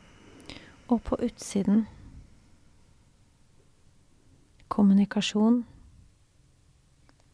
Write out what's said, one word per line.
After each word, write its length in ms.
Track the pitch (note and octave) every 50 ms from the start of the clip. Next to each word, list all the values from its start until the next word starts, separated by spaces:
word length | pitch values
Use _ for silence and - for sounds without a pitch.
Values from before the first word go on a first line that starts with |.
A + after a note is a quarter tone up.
| - - - - - - - - - - - - - - - - - -
Og 140 | A#3+ A3 -
på 140 | - - -
utsiden, 680 | A#3+ A#3+ - - - - - G3 F#3 F#3+ G3+ A3+ A3 - - - - - - - - - - - - _ - - _ - _ _ _ _ _ _ _ _ _ _ _ _ _ _ _ _ _ _ _ _ _ _ _ _ _ _ _ _ _ _ _ _ - _ _ _ _ _ - -
kommunikasjon, 920 | - - G#3 G3 G3 G3 G3+ G3 - G#3 G3 - - G#3+ G#3+ A3+ A#3+ B3 A#3 - - - - - - - - - _ _ _ _ _ _ _ _ _ _ _ _ _ _ _ _ _ _ _ _ _ _ _ _